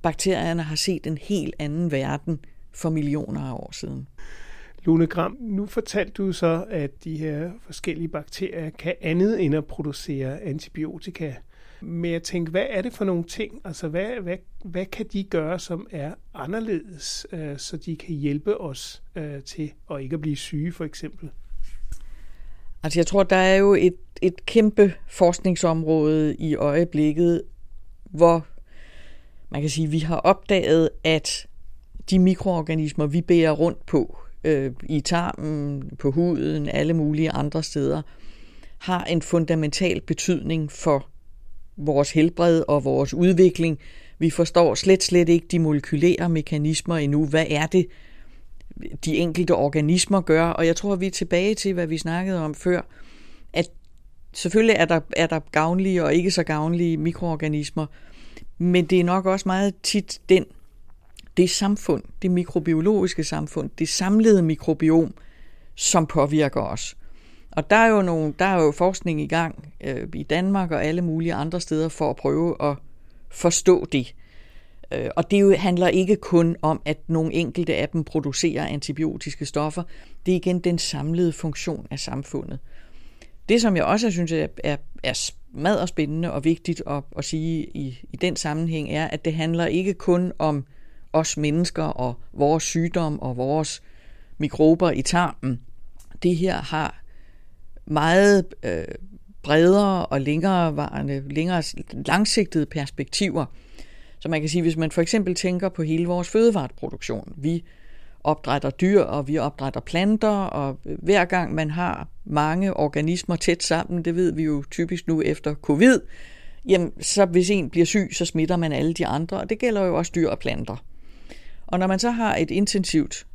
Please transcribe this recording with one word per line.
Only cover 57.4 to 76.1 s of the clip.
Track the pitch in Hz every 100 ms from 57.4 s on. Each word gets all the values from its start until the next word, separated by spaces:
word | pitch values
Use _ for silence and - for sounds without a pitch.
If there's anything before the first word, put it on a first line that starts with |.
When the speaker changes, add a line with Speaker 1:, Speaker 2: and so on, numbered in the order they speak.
| 156 151 147 - 151 - - - - - - -
Speaker 1:
men | 175 180
det | 160 185
er |
nok | 175 185 185
også | 190 190
meget | 185 202 -
tit | - 208 - - -
den, | 185 - - - - - - - - - -
det | 180
samfund, | - 202 202 - 156 - -
det | 185
mikrobiologiske | 180 175 175 156 160 175 214 180 -
samfund, | 151 151 151 - 139 -
det | 160
samlede | - 185 208 220 202
mikrobiom, | 160 156 - 160 156 165 160 - - - - - -
som | - - 180 156
påvirker | 160 139 151 143 123
os. | 104 - - - - - - - -
Og | - 151
der | 214
er | 226
jo | 214
nogle, | 180 165 156 147
der |
er | 185 185
jo | 156
forskning | 143 185 190 180 156
i | 147
gang, | 165 165 - 147 -
øh, | - 123 113
i | -
Danmark | - 156 190 196 175
og | 151
alle | 151 170
mulige | 175 160 165
andre | 165 156 175
steder | - 156 160
for | - 147
at | 120
prøve | 139 147 170 -
at | 147 139 - - - - -
forstå | - 175 - - 180
det. | - 139 120 - - - - - - - -
Øh, | - 120 -
og | -
det | 202
jo | 196 170
handler | 190 175 180
ikke | 185 185